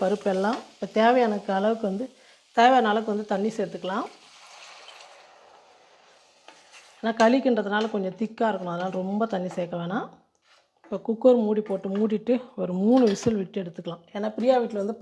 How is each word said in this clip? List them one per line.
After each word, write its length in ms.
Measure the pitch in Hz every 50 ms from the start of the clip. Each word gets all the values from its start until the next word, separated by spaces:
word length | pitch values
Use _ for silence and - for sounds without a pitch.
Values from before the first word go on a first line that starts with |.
| 196
பருப்பு 260 | 185 208 202 - 202 185
எல்லாம். 260 | 185 196 208 262 - - - -
இப்ப 140 | - 208 190 -
தேவையான 420 | 214 220 233 254 254 240 220 208 202 - - 190 190
அளவுக்கு 260 | 196 220 226 220 220 196
வந்து, 140 | 190 202 262 262 - _ _ _ _ _ _ _ -
தேவையான 320 | 233 233 254 262 254 226 214
அளவுக்கு 220 | 208 226 220 226 202
வந்து 180 | 214 214 -
தண்ணி 180 | 208 190 202 220 220
சேர்த்துக்கலாம். 480 | - 196 175 175 175 175 180 196 233 349 427 - - - - - - - - - - - - - - - - - - - - - - - - - - - - - - _ _ - _ _ _ _ _ _ _ _ _ _ _ _ _ _ - - _ _ _ - - - - _ -
ஏன்னா 120 | 220 226 220 220
களிக்கின்றதுனால 680 | 226 226 254 277 - 262 233 214 202 196 202 214 220 220 220
கொஞ்சம் 200 | 202 185 185 180 -
திக்கா 240 | 226 214 - - 233 220
இருக்கணும், 240 | 196 185 185 175 170
அதனால 180 | 175 185 185 180 185
ரொம்ப 220 | 185 190 202 208 226 220 202
தண்ணி 160 | 185 180 180 -
சேர்க்க 240 | 185 175 170 175 170
வேணாம். 260 | 170 175 196 262 381 - - _ _ _ _ _ _ _ _ _ _ _ _ _ _
இப்ப 120 | - 208 190 -
குக்கர் 360 | - 220 226 - 254 247 233 214
மூடி 160 | 208 214 214 214
போட்டு 200 | - 190 190 - 196 196
மூடிட்டு 360 | 202 220 208 220 202 214 - 254 233 - - - 196 180
ஒரு 100 | 180 180 185 196
மூணு 200 | 220 247 262 240 214
விசில் 280 | 196 - - 233 220 202
விட்டு 160 | 185 - - 202 180
எடுத்துக்கலாம். 400 | 175 165 - 175 175 165 - _ _ -
ஏன்னா 120 | 202 208 214 214
பிரியா 180 | - 220 254 254 247
வீட்ல 200 | 233 208 220 202 196
வந்து 120 | 208 214 -